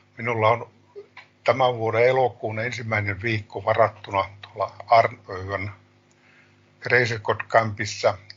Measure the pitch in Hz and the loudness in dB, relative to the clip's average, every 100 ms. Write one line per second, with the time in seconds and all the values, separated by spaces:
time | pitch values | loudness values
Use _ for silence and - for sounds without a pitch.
0 | _ - 117 113 107 117 - _ _ - | _ -10 -6 2 2 2 -4 _ _ -20
1 | - - - _ - 127 127 120 113 110 | -20 -20 -20 _ 0 2 2 2 0 2
2 | 120 131 123 - 113 110 120 120 113 107 | 4 4 0 -2 -8 -6 -6 -8 -4 -4
3 | 101 92 117 107 - 117 110 110 107 - | -2 -4 -4 -4 -6 -6 0 2 2 0
4 | - 98 95 - - 107 98 - - 117 | -4 -2 -2 -8 -12 -6 -6 -6 4 4
5 | 113 117 - 92 95 98 101 - _ _ | 4 0 -14 -10 -8 -6 -8 -14 _ _
6 | _ _ _ _ _ _ _ _ 120 120 | _ _ _ _ _ _ _ _ 0 2
7 | 117 113 110 107 - 113 110 104 104 - | 2 -2 -4 -4 0 2 2 -2 -8 -2
8 | 110 95 - | -2 -2 -8